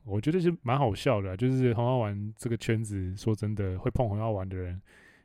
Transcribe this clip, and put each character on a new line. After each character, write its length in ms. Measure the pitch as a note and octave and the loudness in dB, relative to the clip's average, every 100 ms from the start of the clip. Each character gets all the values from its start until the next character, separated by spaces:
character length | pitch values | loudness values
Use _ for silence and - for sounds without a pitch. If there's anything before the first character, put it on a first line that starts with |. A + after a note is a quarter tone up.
我 160 | - G2+ | -4 -2
觉 120 | C#3 | 2
得 80 | F#3 | 2
是 160 | E3+ E3+ | 2 0
蛮 160 | A#2 C3 | 0 2
好 160 | C3 | 2
笑 280 | F#2+ C#3+ A2 | 2 2 2
的 100 | G2 | 0
啊， 40 | F#2+ | 0
就 140 | B2+ | 2
是 240 | C3 B2+ | 4 4
红 100 | A2+ A#2+ | 2 2
药 120 | C3 | 2
丸 360 | G#2 G2+ G#2 A2 | 0 -2 -6 -6
这 120 | A#2+ | -4
个 60 | A2+ | -2
圈 260 | - A2 | 0 0
子， 320 | A2 G2+ F#2 G2 | 0 -4 -4 -2
说 180 | - G#2+ | 0 0
真 200 | G#2 G#2+ | 0 -2
的， 240 | G2 F#2 | -2 -2
会 100 | B2+ | 0
碰 180 | - A#2 | 0 0
红 120 | G#2 | 0
药 120 | A2+ | -2
丸 160 | G#2 F#2+ | -2 -4
的 100 | F#2 | -6
人， 220 | F2+ F2+ - - - - | -6 -8 -12 -20 -20 -20